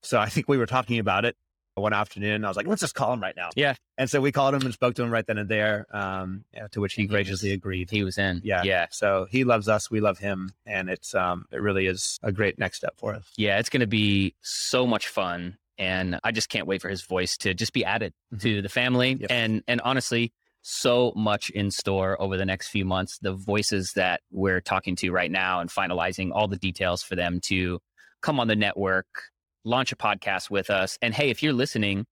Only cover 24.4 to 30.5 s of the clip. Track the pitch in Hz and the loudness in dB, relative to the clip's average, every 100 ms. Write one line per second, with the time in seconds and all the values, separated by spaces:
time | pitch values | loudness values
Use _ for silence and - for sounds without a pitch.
24.4 | 95 92 - 95 98 90 92 90 87 92 | 2 2 2 -2 0 -2 0 0 0 0
25.4 | 92 90 87 - 95 90 87 95 92 - | 0 0 -2 -2 -2 0 -2 -2 -4 0
26.4 | 107 95 95 90 92 87 - 90 87 90 | 0 0 -4 0 0 0 -4 -2 -2 -2
27.4 | - 95 90 87 _ _ - _ - 143 | -2 0 0 -4 _ _ -20 _ -2 0
28.4 | 113 107 101 - 98 92 - - - _ | 2 2 2 0 0 0 -2 -14 -18 _
29.4 | _ _ 110 123 127 - 110 101 - 95 | _ _ -2 0 0 0 0 0 -2 -4
30.4 | - | -2